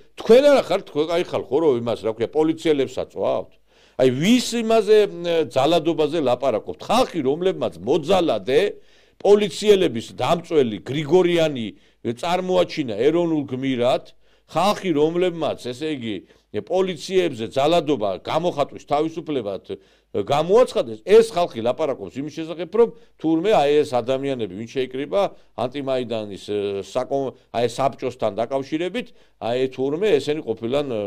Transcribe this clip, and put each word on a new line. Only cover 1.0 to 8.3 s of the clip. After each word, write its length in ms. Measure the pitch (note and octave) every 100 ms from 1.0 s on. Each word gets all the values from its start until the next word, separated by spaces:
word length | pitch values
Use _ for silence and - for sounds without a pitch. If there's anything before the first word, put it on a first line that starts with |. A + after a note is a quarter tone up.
| D#3+
აი, 160 | E3+
ხალხო, 320 | E3+ B2 F#2 C#3
რომ 160 | E3 A#2+
იმას, 240 | A#2 G2+
რა 100 | G2+
ქვია, 160 | A2 A2
პოლიციელებს 640 | D3+ D#3+ D#3+ E3 C#3+ B2+ -
აწვავთ? 560 | E2 F2 A2+ B2+ - _ _ _ _ -
აი, 100 | C3+
ვის 380 | B2+ F3+ B3 -
იმაზე, 440 | A#3 A3 A3+ G3+ G#3+
ე, 380 | G3 E3+ E3+ E3 D3
ძალადობაზე 760 | C3+ C#3+ E3+ D3+ D3+ D3+ E3
ლაპარაკობთ? 600 | C3 B2 C#3 G#2 - A2+
ხალხი, 400 | - A3 B3+ F3+
რომლებმაც 540 | C3 D#3 F#3 D#3+ A2+ E2
მოძალადე 840 | G2 E3+ D3 F#3+ E3